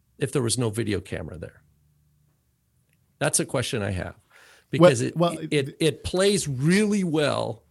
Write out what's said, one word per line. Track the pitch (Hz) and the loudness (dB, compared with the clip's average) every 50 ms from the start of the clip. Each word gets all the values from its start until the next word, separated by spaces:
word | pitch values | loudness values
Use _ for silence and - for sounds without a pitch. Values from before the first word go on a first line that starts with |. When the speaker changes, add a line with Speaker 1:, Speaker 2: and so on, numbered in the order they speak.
| _ _ _ - | _ _ _ -6
Speaker 1:
if | 143 131 - | -6 -4 -2
there | 143 120 | -2 -2
was | 117 113 123 | -2 -2 0
no | 123 110 | -2 -2
video | 101 113 101 107 101 87 | -2 -4 -4 -2 -4 -4
camera | - - - - 82 78 - 80 | -6 -6 -10 -10 -10 -10 -12 -12
there? | 95 - - - _ _ _ _ _ _ _ _ _ _ _ _ _ _ _ _ _ _ _ _ _ _ _ _ _ _ _ _ _ _ _ - | -14 -14 -16 -20 _ _ _ _ _ _ _ _ _ _ _ _ _ _ _ _ _ _ _ _ _ _ _ _ _ _ _ _ _ _ _ -2
That's | 139 151 - - | -2 0 0 0
a | 160 | -2
question | - - 131 117 - - 110 98 | -2 -2 -2 -2 -2 -4 -4 -2
I | 101 95 | -2 -4
have, | 87 - 87 - _ _ _ _ - - - - - _ _ | -4 -6 -8 -10 _ _ _ _ -20 -20 -20 -20 -20 _ _
because | - 147 165 175 135 110 | 2 6 8 8 6 6
Speaker 2:
Well, | 131 127 | 0 -4
Speaker 1:
it, | - | -2
Speaker 2:
well, | 156 170 170 160 - 160 151 | 0 0 0 -2 -4 -6 -2
Speaker 1:
it, | 156 147 135 143 - - | -2 -2 -2 -2 -4 -2
it | 165 156 - - - | 0 0 0 -2 -6
plays | - - 180 190 202 208 175 - | -4 0 2 2 2 2 2 0
really | 147 135 123 139 160 180 202 214 202 208 202 185 | -2 -4 0 2 4 4 4 4 2 2 0 0
well | 170 147 156 147 131 110 110 113 113 113 - _ _ | 0 0 0 0 0 0 0 -2 -4 -6 -10 _ _